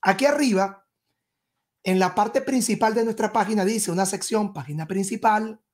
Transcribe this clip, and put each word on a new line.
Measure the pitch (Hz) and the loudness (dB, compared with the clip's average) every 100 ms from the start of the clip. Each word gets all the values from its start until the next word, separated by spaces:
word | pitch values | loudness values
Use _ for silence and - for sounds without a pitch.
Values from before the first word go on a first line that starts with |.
Aquí | - 190 269 | 2 2 2
arriba, | 294 277 190 196 - _ _ _ _ _ _ _ _ _ _ | 2 2 2 0 -4 _ _ _ _ _ _ _ _ _ _
en | - 185 | 0 2
la | 185 185 | 2 2
parte | 214 269 | 0 0
principal | 269 262 220 147 220 | 0 0 0 2 2
de | 226 | 2
nuestra | 233 220 214 | 0 0 0
página, | 226 190 214 190 | 0 0 0 0
dice | 226 214 | 0 -2
una | 175 190 | 0 0
sección, | 196 - 214 208 | -2 -2 -2 -2
página | 180 131 151 160 | -6 -10 -8 -4
principal | 190 196 220 226 214 220 220 _ | -4 -2 0 0 0 -2 -10 _